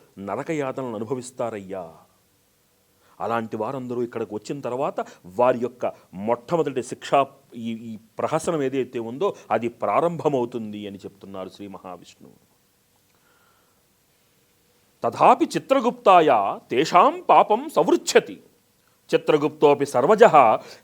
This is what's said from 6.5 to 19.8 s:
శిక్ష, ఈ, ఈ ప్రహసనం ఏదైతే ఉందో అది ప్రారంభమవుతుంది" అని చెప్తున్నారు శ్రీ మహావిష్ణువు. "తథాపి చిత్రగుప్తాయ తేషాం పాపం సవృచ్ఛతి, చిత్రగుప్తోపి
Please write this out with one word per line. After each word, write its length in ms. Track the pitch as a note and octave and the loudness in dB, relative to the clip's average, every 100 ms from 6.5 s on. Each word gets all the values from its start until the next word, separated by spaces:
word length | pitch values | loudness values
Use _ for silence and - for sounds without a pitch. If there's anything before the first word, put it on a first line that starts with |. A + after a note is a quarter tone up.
| E3+ D3 B2+ | -2 -2 -4
శిక్ష, 280 | A#2 - - C#3+ C3 _ _ B2 | -8 -12 0 0 0 _ _ -12
ఈ, 380 | A2+ A2+ A#2 | -10 -10 -12
ఈ 20 | G#2+ | -16
ప్రహసనం 680 | _ - A2+ D#3 F3+ D#3+ | _ -8 -4 -2 -2 -4
ఏదైతే 360 | C3+ C3+ B2 A#2+ | -2 -4 -6 -6
ఉందో 380 | A2+ C3+ G3 - - | -8 -6 -6 -6 -4
అది 180 | A2+ A#2 | -2 -2
ప్రారంభమవుతుంది" 1160 | - G#2 A2 E3 E3 D3+ C3+ A#2+ A#2+ A2 G#2 G2+ | -6 -2 0 0 -4 -6 -4 -4 -8 -10 -12 -12
అని 120 | G2 | -14
చెప్తున్నారు 500 | F#2+ _ G2 G2 F#2+ | -18 _ -18 -14 -16
శ్రీ 200 | - G2+ | -16 -18
మహావిష్ణువు. 640 | F#2+ F#2+ F2 - _ - _ _ _ _ _ _ _ _ _ _ _ _ _ _ _ _ _ _ _ _ _ _ _ _ _ _ - | -16 -16 -18 -20 _ -20 _ _ _ _ _ _ _ _ _ _ _ _ _ _ _ _ _ _ _ _ _ _ _ _ _ _ -8
"తథాపి 400 | A#2 A2+ E3 B3+ | -6 2 4 4
చిత్రగుప్తాయ 1120 | D#4+ D#3+ - C4+ A#3 B3 G3+ F3+ D#3 A#2 G2+ F#3+ - | 0 -4 -2 0 0 0 6 6 6 4 2 -4 -4
తేషాం 540 | B2 D#3+ F3 B3 F4+ - | -2 2 4 4 2 4
పాపం 400 | D#3 G3+ G#3+ D#4 - | 4 6 0 -2 0
సవృచ్ఛతి, 680 | F3 E4+ - A3+ - F#2+ _ _ _ _ _ _ - | 2 0 2 2 0 -18 _ _ _ _ _ _ -4
చిత్రగుప్తోపి 720 | E3 - D3+ D3 D3+ D3 C#3+ | -2 2 0 0 2 4 4